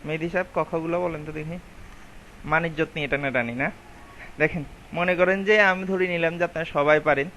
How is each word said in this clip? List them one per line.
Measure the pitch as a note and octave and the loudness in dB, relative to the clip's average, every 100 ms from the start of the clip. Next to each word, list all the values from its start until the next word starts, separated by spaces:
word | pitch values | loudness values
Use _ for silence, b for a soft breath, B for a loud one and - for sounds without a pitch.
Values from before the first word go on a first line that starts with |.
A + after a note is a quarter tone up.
মেহেদী | D3 D#3 E3+ | -6 -4 -2
সাহেব, | F3+ F#3 | -2 -2
ক, | - D#3 | -2 -2
খ | E3 | -2
গুলা | E3 E3+ | -2 -2
বলেন | F3+ D#3+ D3+ | -2 -4 -8
তো | |
দেখি। | D#3 D#3 F3 - - - - - - - - C#3+ | -8 -8 -10 -12 -20 -18 -18 -18 -20 -20 -16 -2
মানিজ্যত | D#3 E3+ D#3 D#3 | 0 0 -2 -4
নিয়ে | E3 C#3+ | -2 -2
টানাটানি | C#3+ C#3+ B2+ A#2 A#2+ | -2 0 0 -2 -2
না? | D3 - - - - B B - | -4 -6 -18 -20 -20 B B 0
দেখেন, | D3+ E3+ C#3 - - | 0 0 -8 -14 -10
মনে | D#3+ F3+ F3 | -2 0 4
করেন | F3+ G3 | 4 4
যে | G3 G#3+ | 4 6
আমি | G3 F#3 F#3+ | 6 4 0
ধরে | F#3+ F#3 | 0 0
নিলাম | F3 E3 E3+ | 2 0 0
যে | |
আপনারা | E3+ D#3+ E3 D3 | -2 -2 -4 0
সবাই | C#3+ D3+ D3+ | 4 4 6
পারেন। | C#3 D3 | 2 0